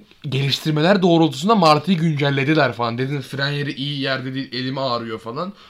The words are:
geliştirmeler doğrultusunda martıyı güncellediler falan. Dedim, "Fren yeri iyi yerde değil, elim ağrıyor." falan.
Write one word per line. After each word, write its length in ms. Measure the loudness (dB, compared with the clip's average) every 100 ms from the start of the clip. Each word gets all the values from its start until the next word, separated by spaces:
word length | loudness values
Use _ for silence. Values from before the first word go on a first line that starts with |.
| -14 _
geliştirmeler 800 | -6 -2 0 -2 0 2 4 4
doğrultusunda 540 | 4 4 2 0 2 4
martıyı 420 | 6 4 4 2
güncellediler 760 | 2 2 0 0 2 2 2
falan. 240 | 0 -4 -2
Dedim, 240 | -4 -6
"Fren 280 | -8 -6 -4
yeri 220 | -4 -6
iyi 260 | -6 -6 -4
yerde 340 | -4 -4 -4
değil, 160 | -8 -6
elim 240 | -6 -4 -4
ağrıyor." 420 | -2 -4 -4 -8
falan. 340 | -8 -8 -8 -10